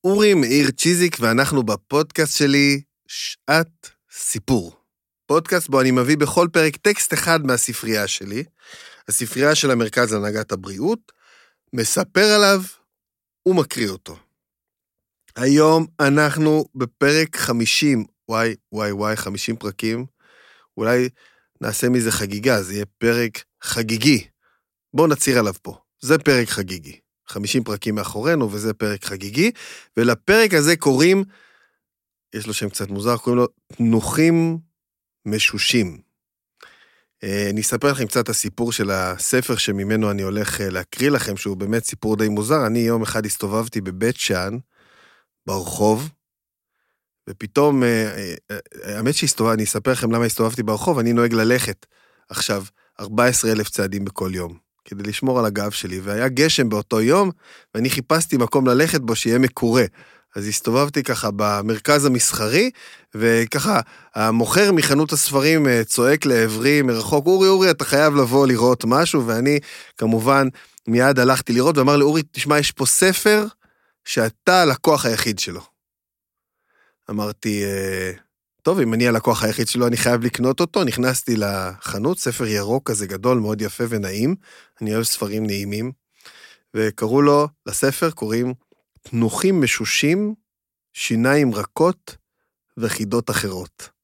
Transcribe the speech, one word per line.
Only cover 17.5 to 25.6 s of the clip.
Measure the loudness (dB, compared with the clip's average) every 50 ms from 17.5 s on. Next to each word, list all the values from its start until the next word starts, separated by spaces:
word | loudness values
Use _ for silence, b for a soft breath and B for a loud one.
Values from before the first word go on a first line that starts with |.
| 0 0 0 0 0 2 2 2 2 0 -2 -6 _ _ _ -4
וואי, | -2 0 0 -2 -2 _ _ _
וואי, | -6 -4 -4 -4
וואי, | -2 -2 -2 -4 -4
חמישים | -4 -6 -8 -8 -6 -6 -6 -6
פרקים, | -6 -8 -10 -8 -6 -4 -4 -4 -4 -8 -12 _ b b b b b b b b b b b b
אולי | -4 0 0 2 2 0 -2 b b b b b b b b b _
נעשה | -8 -6 -4 -2 0 2
מזה | 2 2 2 0
חגיגה, | -2 -2 -4 -6 -6 -2 0 0 0 0 -2
זה | -4 -6
יהיה | -8 -8 -8 _
פרק | _ 0 0 2 0 -2 -4 -6 -12 -18 _ _ _ -10
חגיגי. | -6 -4 -4 -2 -4 -4 -4 0 0 0 0 -2 _ _ _ _ _ _ _ _ _ _ _ _ _ 0
בואו | 0 2
נצהיר | 2 2 0 0 0 2 2
עליו | 0 0 -4 -8